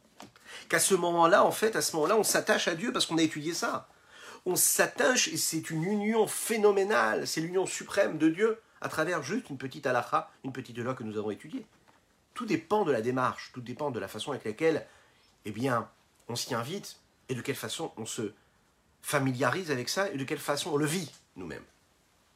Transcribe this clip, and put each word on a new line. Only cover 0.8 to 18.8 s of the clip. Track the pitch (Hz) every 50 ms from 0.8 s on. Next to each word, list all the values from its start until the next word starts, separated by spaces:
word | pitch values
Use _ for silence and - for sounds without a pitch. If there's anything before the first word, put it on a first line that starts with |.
| 165 - 196
moment-là, | 180 175 175 170 170 170 165 185 233 240
en | 185
fait, | - - - 220 220
à | 165 147
ce | - -
moment-là, | 165 147 160 208
on | 220 196
s'attache | - - 175 - - 220 233 - -
à | 175
Dieu | 160 185 247 254
parce | 180 -
qu'on | - 165 160
a | 165
étudié | 156 - 156 147 165 165
ça. | - - - 139 - - - _ _ _ _ - - - - - - -
On | 185 180
s'attache, | 160 - - - - 185 170 - - 254 277 254 233 - 160
et | 160
c'est | 156 - - 160 160 160 -
une | 165 156 160
union | 185 214 208 202 214 226 226 208
phénoménale, | - - - - - 226 226 202 208 202 196 196 196 220 240 226 220 214 170 -
c'est | - - 160
l'union | 160 170 180 190 180
suprême | - - - - - - 196 196 208 180 151
de | 156 160
Dieu | 160 170 214 226 220 - - _ _ _
à | - 135
travers | - 160 156 170 180 165 143
juste | 123 190 254 - -
une | 147 131
petite | 131 135 131 156 143
halakha, | 135 127 123 120 - - 156 156 - - _ -
une | 131 127
petite | 135 120 - 117 117
loi | 120 120 127
que | 127 113
nous | 110 104 107
avons | 104 107
étudiée. | 104 - - 156 165 262 220 - _ _ _ _ _ _ _ _ _ _ _ _ -
Tout | - 247
dépend | 214 165 - - - 208 214 202
de | 156 135
la | 113 110
démarche, | 120 127 131 127 120 98 - - - -
tout | 127
dépend | 120 117 123 - 151 147
de | 123 107
la | 95 95
façon | - 107 - 147 139
avec | 113 -
laquelle, | 113 104 - 156 160 156 - - - - - _ _ _ _ _ _ _ _ -
eh | 104
bien, | 101 107 127 139 123 117 107 - - _ _ _ _ _ _ -
on | 117
s'y | 123 - - 131
invite | 113 117 131 175 196 - - - - _ _ _ _ _ -
et | 127
de | 120
quelle | 117 - 131
façon | - - 110 - - 165 151 -
on | - 110
se | - - - 113 101 - _ _ _ _ _ _ _ _ _